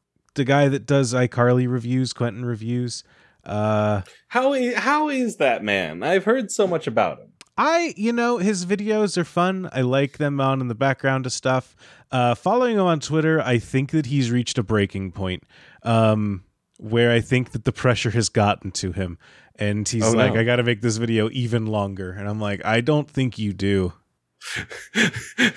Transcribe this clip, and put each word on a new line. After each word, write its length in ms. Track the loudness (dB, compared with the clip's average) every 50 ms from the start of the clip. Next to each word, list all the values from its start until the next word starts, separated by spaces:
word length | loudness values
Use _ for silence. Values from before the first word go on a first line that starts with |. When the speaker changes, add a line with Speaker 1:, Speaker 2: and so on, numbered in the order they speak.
| _ _ _ _ _ _ -4
Speaker 1:
the 100 | -2 0
guy 240 | 2 4 4 4 4
that 160 | 2 0 -2
does 280 | 0 2 2 2 2 2
iCarly 560 | 0 0 0 2 2 4 4 4 4 2 0
reviews, 420 | -2 -4 -2 -2 0 0 0 -2 -2
Quentin 320 | -4 -4 -4 -4 -4 -6
reviews. 600 | -6 -6 -6 -4 -4 -4 -2 -2 -4 -6 -10 -14 _ _ _ _ _ _ _ -12
Uh, 580 | -6 -4 -2 0 2 2 2 2 2 0 0 -4 -6 -14 -20 _ -4
Speaker 2:
How 240 | -2 0 0 2 2
i-, 200 | 0 0 -2 -2
how 340 | -2 0 0 0 0 0 0
is 280 | -2 -2 -2 -2 -2
that 260 | 0 2 2 2 0 0
man? 400 | 0 0 0 0 -2 -6 -6 -2
I've 220 | 0 0 0 2
heard 260 | 2 0 0 -2 -4
so 160 | -2 0 0
much 200 | 0 0 -2 -4
about 340 | -2 0 0 0 0 0 -6
him. 80 | -14 -20 _ -20 -20 _ _ -2
Speaker 1:
I, 360 | 0 2 2 2 0 -2 -4
you 160 | -4 -2 -2 0
know, 240 | 0 0 0 0 0
his 280 | 0 0 0 -2 -2
videos 500 | -4 -4 -2 -2 0 0 0 0 0 0
are 80 | -2 -4
fun. 460 | -2 0 0 0 0 0 -4 -6 -6 -2
I 80 | 0 0
like 360 | 2 2 2 2 0 -2 -2
them 220 | -2 -2 0 0
on 200 | 0 0 0 0
in 80 | -2 -4
the 60 | -2
background 500 | 0 0 0 0 0 0 0 0 0 -2
of 80 | -4 -6
stuff. 420 | -4 -2 0 0 0 -2 -6 _ _ -20 -20 -20 -20 _ _
Uh, 240 | 0 2 2 2 2
following 400 | 0 0 0 0 2 2 2 2
him 60 | 2 2
on 160 | 2 2 0
Twitter, 400 | -2 -2 0 0 2 2 2 2
I 180 | 2 2 0 0
think 340 | 0 0 -2 -2 -2 0 0
that 140 | -2 -2
he's 240 | 0 0 0 0 2
reached 280 | 0 0 0 -2 -2 -4
a 40 | -2
breaking 500 | 0 2 0 0 0 -2 -6 -8 -8 -6
point, 320 | -6 -6 -6 -6 -6 -10 _ _ -20 -20 -20 -20 _ -2
um, 640 | 0 2 4 4 4 4 2 0 -2 -4 -6 -10 _ _ _ _ _ _ -16
where 320 | -8 -2 2 2 4 4 4
I 80 | 2
think 320 | 2 2 0 0 0 -2 -6
that 120 | -6 -4
the 80 | -4 -4
pressure 380 | 0 2 2 2 2 0 -2
has 180 | 0 0 0 0
gotten 440 | 2 2 2 2 2 0 -4 -10 -8
to 200 | -6 -6 -6 -4
him. 240 | -4 -6 -6 -8 -12 _ -20 -20 -20 -20 _ _
And 340 | -6 -4 -2 -2 -2 -2 -4
he's 160 | -2 0 2
Speaker 2:
Oh, 60 | 4 4
Speaker 1:
like, 220 | 4 4 2 2
Speaker 2:
no. 60 | 2
Speaker 1:
"I 40 | 2
gotta 200 | 2 2 2 2
make 180 | 0 0 0 0
this 160 | -2 -2 -2
video 320 | -2 0 0 2 0 0
even 340 | 0 -2 -4 -2 -2 -2 -2
longer." 440 | -2 -2 -2 -2 -4 -4 -8 -10 -10 -10
And 160 | -8 -6 -6
I'm 100 | -6 -4
like, 220 | -4 -4 -4 -4 -2
"I 180 | 0 0 2 2
don't 260 | 2 2 0 0 -2
think 300 | -2 -2 -2 -2 -2 -4
you 160 | -4 -4 -4
do." 400 | -2 0 2 2 2 2 0 -4 _ _ _ _ _ _ _ _ _ -14
Speaker 2:
<laughs> 540 | -10 -8 -8 -8 -10 -12 -18 -14 -6 -2 0 0 0 0 -4 -12 -10 -2 0 0 0 0